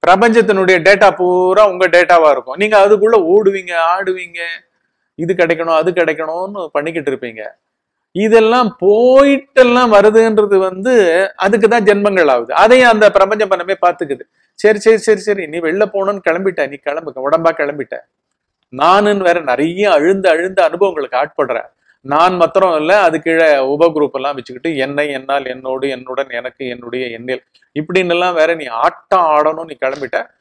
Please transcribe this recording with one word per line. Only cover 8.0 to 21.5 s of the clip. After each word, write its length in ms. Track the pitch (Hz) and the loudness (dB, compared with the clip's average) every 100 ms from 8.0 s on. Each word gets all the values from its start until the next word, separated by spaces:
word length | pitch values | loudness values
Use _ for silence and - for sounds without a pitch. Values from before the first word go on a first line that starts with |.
| _ 180 | _ -4
இதெல்லாம் 440 | 214 226 220 247 220 - | 2 2 4 0 -2 -2
போயிட்டெல்லாம் 1120 | 185 208 247 262 277 277 - - 247 247 240 | 0 2 4 4 4 2 -2 2 4 4 4
வருதுன்றது 600 | 208 208 220 226 214 208 196 190 | 4 4 4 2 2 2 2 0
வந்து 260 | 185 214 247 185 170 190 - | -4 0 2 2 0 -2 -2
அதுக்கு 240 | 190 214 208 | -2 2 2
தான் 160 | 233 202 | 2 2
ஜென்மங்கள் 440 | 202 202 190 147 | 2 0 2 2
ஆகுது. 180 | 123 117 147 | 2 0 2
அதையும் 280 | 214 254 247 | 4 6 4
அந்த 140 | 214 208 196 | 4 4 4
பிரபஞ்ச 300 | 196 208 208 | 2 0 -2
மனமே 240 | 185 175 190 | -2 -4 -2
பார்த்துக்குது. 400 | 175 165 156 131 - _ _ _ | -2 -2 -8 -8 -12 _ _ _
சரி, 160 | 208 208 | 0 2
சரி, 160 | 220 220 220 | 2 2 2
சரி, 160 | 208 190 | -2 -2
சரி, 160 | 202 160 | -6 -6
நீ 60 | 165 165 | -6 -4
வெளில 200 | 185 208 | -2 -2
போகணும்னு 320 | 202 196 202 170 | -2 -4 -4 -4
கிளம்பிட்ட, 400 | 170 196 175 139 | -2 -4 -4 -6
நீ 40 | 139 - | -6 -10
கிளம்புங்க, 360 | 151 160 131 135 | -8 -10 -8 -2
உடம்பா 240 | 165 165 160 | 0 0 -2
கிளம்பிட்ட. 360 | 143 147 135 127 _ _ _ _ _ _ _ 127 | -6 -6 -10 -12 _ _ _ _ _ _ _ -2
நானுன்னு 440 | 156 190 208 202 185 | 2 2 2 0 0
வேற 120 | 175 147 | -2 -2
நிறைய 300 | 123 156 180 208 160 | -2 -2 -2 0 2
அழுந்த, 300 | 160 196 185 | 2 0 0
அழுந்த 260 | 160 185 190 165 | 0 -2 0 -2
அனுபவங்களுக்கு 520 | 170 196 160 131 127 | 0 -2 -2 -6 -4
ஆட்படுற. 360 | 151 - 135 | -6 -4 -4